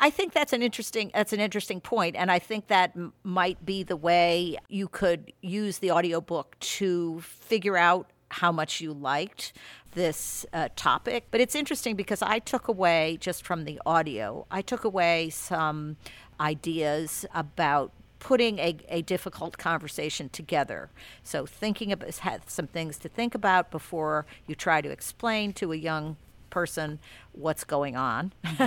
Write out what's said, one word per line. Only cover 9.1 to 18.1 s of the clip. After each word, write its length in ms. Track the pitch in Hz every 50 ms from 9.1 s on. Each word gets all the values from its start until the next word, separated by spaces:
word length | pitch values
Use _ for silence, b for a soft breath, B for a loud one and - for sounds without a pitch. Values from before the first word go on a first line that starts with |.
| 143 147 185 214 - - - - B B B B B B B -
this, 540 | - 170 170 160 151 - - - - - - - -
uh, 160 | 165 160 - -
topic. 520 | - - 143 123 151 - 233 208 233 - -
But 100 | - 233
it's 140 | 247 240 -
interesting 420 | 294 294 - 311 - - 240 214
because 260 | 190 196 - 208 -
I 160 | 208 190 214 233
took 300 | - - - 233 - -
away, 500 | 214 185 190 170 165 165 156 160 165 -
just 240 | - 185 170 - -
from 200 | - 175 165 151
the 140 | 151 151 - -
audio, 600 | - 165 165 160 151 123 107 107 101 120 143 - -
I 120 | - 190
took 220 | 196 - 247 - -
away 440 | 214 185 185 170 170 170 165 165 160
some 680 | - - - - 180 160 160 156 151 151 151 151 151 - B B B B B B - -
ideas 880 | 151 151 156 147 - 165 160 165 156 147 147 156 160 151 - - - - -
about 580 | 165 156 143 - - 160 143 147 143 131 - - - - -